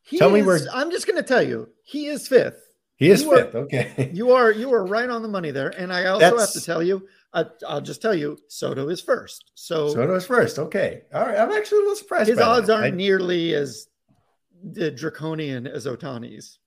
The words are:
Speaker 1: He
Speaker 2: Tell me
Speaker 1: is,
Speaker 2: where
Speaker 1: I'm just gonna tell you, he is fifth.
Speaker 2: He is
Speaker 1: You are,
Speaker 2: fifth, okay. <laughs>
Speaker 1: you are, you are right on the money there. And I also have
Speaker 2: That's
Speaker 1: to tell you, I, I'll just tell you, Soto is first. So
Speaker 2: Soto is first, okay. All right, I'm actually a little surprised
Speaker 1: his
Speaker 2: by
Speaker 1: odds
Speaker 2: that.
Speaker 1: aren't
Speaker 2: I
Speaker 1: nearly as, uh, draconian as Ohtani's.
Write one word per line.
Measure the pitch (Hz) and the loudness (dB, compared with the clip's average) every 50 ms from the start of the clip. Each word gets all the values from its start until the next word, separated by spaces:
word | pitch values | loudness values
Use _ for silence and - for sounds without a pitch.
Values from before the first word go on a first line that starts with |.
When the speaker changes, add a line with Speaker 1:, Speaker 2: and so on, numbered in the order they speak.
Speaker 1:
He | _ - 277 | _ -6 2
Speaker 2:
Tell | 349 - 185 | 6 6 6
me | 196 214 | 8 6
Speaker 1:
is, | 202 | 6
Speaker 2:
where | 190 180 160 139 - - | 4 4 2 2 -2 -4
Speaker 1:
I'm | 247 294 339 | -4 -4 -4
just | 359 - - | -4 -4 -2
gonna | - 381 330 - | -2 -2 -2 0
tell | - 262 226 156 | 2 2 2 2
you, | 131 120 113 120 - _ _ _ | 0 -2 -8 -8 -12 _ _ _
he | _ - 294 294 | _ -10 -8 -6
is | 285 302 254 - | -6 -8 -8 -4
fifth. | - 262 226 143 120 - - _ _ _ _ _ _ _ | 4 4 4 4 4 -6 -12 _ _ _ _ _ _ _
Speaker 2:
He | _ 131 165 | _ 6 6
is | 202 247 | 6 6
Speaker 1:
You | 294 311 | 6 6
are, | 277 | 6
Speaker 2:
fifth, | - - - - | 4 4 2 -6
okay. | 117 139 - 143 127 117 - - - 135 135 | -8 -6 -4 -4 -4 -4 -4 -4 -4 -4 -4
<laughs> | 170 | -4
Speaker 1:
you | 180 233 247 | 0 4 4
are, | 247 254 240 226 | 6 6 6 4
you | 208 214 233 269 247 | 2 2 0 0 0
are | 220 190 | 0 0
right | 180 202 226 247 254 | -2 -2 -2 -2 -2
on | 247 226 | -4 -6
the | 220 220 | -6 -6
money | 202 190 170 151 | -6 -6 -6 -4
there. | 131 139 135 170 | -4 -4 -4 -4
And | - - 180 180 185 | -6 -8 -8 -4 -4
I | 180 185 | -2 0
also | 185 190 208 160 | 0 4 6 6
have | 180 233 | 6 6
Speaker 2:
That's | 233 214 - - | 4 2 0 -2
Speaker 1:
to | 160 - | -8 -6
tell | 175 160 165 170 | -4 -4 -2 0
you, | 180 196 190 190 - _ _ _ _ - | -2 -2 -4 -6 -16 _ _ _ _ -6
I, | 180 160 - - _ - | -6 -6 -6 -8 _ -12
I'll | - 151 147 | -8 -8 -8
just | 139 143 147 - | -8 -8 -12 -4
tell | - 226 208 | -2 -2 0
you, | 165 147 147 151 - _ | 0 -2 -6 -8 -10 _
Soto | _ - - 151 139 143 131 139 147 | _ -12 -8 -8 -6 -6 -6 -6 -6
is | 185 180 | -6 -8
first. | - - 262 - 104 - - - _ _ _ | -2 -2 -2 -2 -4 -14 -20 -20 _ _ _
So | - - - 170 160 147 147 147 | -20 -10 -6 -4 -2 -2 -2 0
Speaker 2:
Soto | 117 123 160 185 | 0 0 0 -2
is | 185 170 | -2 -2
first, | - 247 233 165 - - 139 | 0 2 2 2 2 -2 -6
okay. | 156 - - 196 156 92 - - _ _ 147 | -8 -4 -2 -2 -2 -2 -4 -10 _ _ -4
All | 156 220 | -4 -4
right, | 240 214 202 | -2 2 0
I'm | 226 320 | 0 2
actually | 415 427 415 - 415 | 0 -4 -2 2 2
a | 415 | 2
little | 403 403 403 | 2 2 -2
surprised | 403 - - 370 339 220 214 | -4 -6 -4 -2 0 2 2
Speaker 1:
his | 240 233 | 4 4
Speaker 2:
by | 220 | 4
Speaker 1:
odds | 220 240 247 202 | 4 4 2 4
Speaker 2:
that. | 196 220 | 2 2
Speaker 1:
aren't | 214 214 135 190 | 2 2 -2 -2
Speaker 2:
I | |
Speaker 1:
nearly | 175 190 202 190 190 180 175 180 175 165 165 156 | -2 0 0 0 0 0 -2 -2 -2 -2 -2 -2
as, | 147 143 131 117 - - _ _ _ _ _ _ _ _ _ _ _ _ _ _ 175 185 165 156 214 | -2 -4 -6 -8 -16 -20 _ _ _ _ _ _ _ _ _ _ _ _ _ _ _ -18 -16 -8 -4
uh, | 175 156 | -4 -4
draconian | 135 120 156 156 151 - 151 160 160 156 156 143 135 123 117 | -4 -6 -8 -8 -8 -8 -8 -8 -6 -6 -6 -6 -8 -8 -10
as | 143 - 139 107 | -10 -12 -8 -8
Ohtani's. | 135 120 110 175 139 131 117 117 120 107 - - - _ _ _ | -8 -10 -8 -10 -12 -12 -12 -12 -14 -16 -20 -20 -20 _ _ _